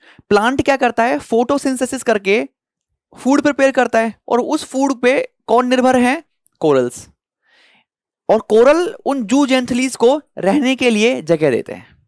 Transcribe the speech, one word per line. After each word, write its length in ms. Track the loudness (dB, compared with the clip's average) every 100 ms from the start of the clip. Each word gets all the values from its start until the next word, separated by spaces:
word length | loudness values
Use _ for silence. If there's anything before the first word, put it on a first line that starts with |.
| _ -20 -2
प्लांट 340 | 0 2 0
क्या 140 | 0 0
करता 260 | 0 0
है, 160 | -2 -4
फोटोसिंथेसिस 840 | -2 -2 0 -2 -2 -4 -6 -4
करके 460 | -2 -2 0 -2 -4 _ _ _ _ _ _ -6
फूड 240 | 0 2
प्रिपेयर 280 | 2 2 0
करता 280 | 2 0 0
है, 160 | -2 -6 -4
और 120 | -2
उस 240 | -2 -6
फूड 360 | -4 -2 -2 0
पे 280 | 0 0 -4 _ -2
कौन 200 | 0 2
निर्भर 300 | 2 2 2
है, 280 | 0 -2 -8 _ _ _
कोरल्स। 480 | 0 2 0 -6 -18 _ _ _ _ _ _ _ _ _ _ _ -2
और 120 | -2
कोरल 540 | 2 4 4 4 0 -6 -6
उन 160 | -4
जूजेंथलीज 720 | 0 0 2 0 -2 -4 -4 0
को 260 | 2 2 -4 -4
रहने 380 | 0 0 0 0
के 140 | 0
लिए 320 | 2 0 0
जगह 280 | -2 0 0
देते 220 | 0 -4
हैं। 240 | -14 -18 _